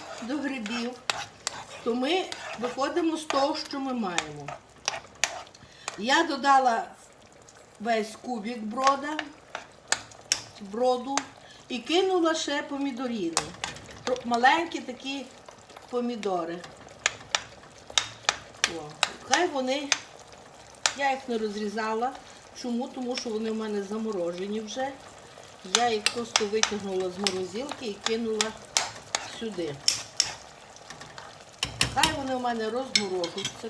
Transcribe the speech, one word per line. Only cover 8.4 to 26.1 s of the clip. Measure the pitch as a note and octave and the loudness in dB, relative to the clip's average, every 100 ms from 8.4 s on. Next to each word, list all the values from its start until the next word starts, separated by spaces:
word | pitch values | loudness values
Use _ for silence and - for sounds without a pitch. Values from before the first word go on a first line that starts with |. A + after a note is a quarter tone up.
| G3+ A#3+ | -2 -4
брода, | G#3+ B3 C4+ C4+ D4 D4+ - - - - - - - - - - - - - - | -4 4 6 6 2 -4 -4 -10 -10 -10 -10 -18 -2 -2 -2 -10 -2 -2 -2 -12
броду | G3 G#3+ B3+ B3 A#3+ C#4 - - - - - | -6 4 6 4 2 -2 -2 -8 -20 -16 -6
і | B3 | -6
кинула | A3+ E4+ F#4+ F4+ D#4+ D#4+ | 2 4 4 4 4 2
ще | - C#4+ | 0 -2
помідоріни. | D4 C#4 C#4 A#3+ B3+ A3+ E3+ D#3+ D3+ - - - - - | -2 -2 -2 -2 -4 -2 -2 -2 -4 -6 -8 -8 -12 -6
Тро-, | - B3+ A#3 | -2 -2 2
маленькі | A#3 C4 D#4+ E4+ D4 | 6 8 8 4 -2
такі | B3 A#3+ C4+ C#4 A#3+ - - - - - - | -6 -8 -6 -6 -6 -14 -18 -18 -18 -18 -4
помідори. | B3 A#3+ A#3 G3+ F3+ E3 F3 - - - - - - - - - - - - - - - - - - - - - E3 | 0 0 2 2 2 0 -4 -8 -14 -18 -2 -2 -2 -4 -4 -4 -16 -18 -18 -4 0 0 -2 -2 -2 -4 0 0 0
О, | D3+ - - - - | -8 0 0 0 4
хай | D4 F4 | 6 6
вони, | C#4+ B3+ C#4 C#4+ - - - - - - - - - - C4+ | 4 2 0 0 -2 -2 -16 -18 -18 -18 -20 -20 -2 0 2
я | C#4 | 2
їх | C4 - | 0 0
не | A3+ | -2
розрізала. | G#3+ G3+ G#3 G#3+ A3 A3 B3 C#4+ - - - - | -2 -2 -4 -2 0 0 0 -2 -12 -18 -16 -8
Чому? | B3+ A#3+ B3+ | -2 -2 -2
Тому | C4 B3 B3 | -4 -4 -2
що | B3 | -2
вони | A3 A3 | -2 -2
в | A3 | -2
мене | G#3+ G#3 | -2 -2
заморожені | F#3+ A3 A3 G3 E3+ F3 G3+ G#3+ | -2 -2 -2 0 -2 -2 -4 -4
вже. | G#3+ C4 C4+ - - - - - - - F#3 G3 | -4 -4 -4 -6 -14 -18 -18 -18 -18 -16 4 6
Я | A#3+ | 6
їх | A3 | 4
просто | G#3 | 2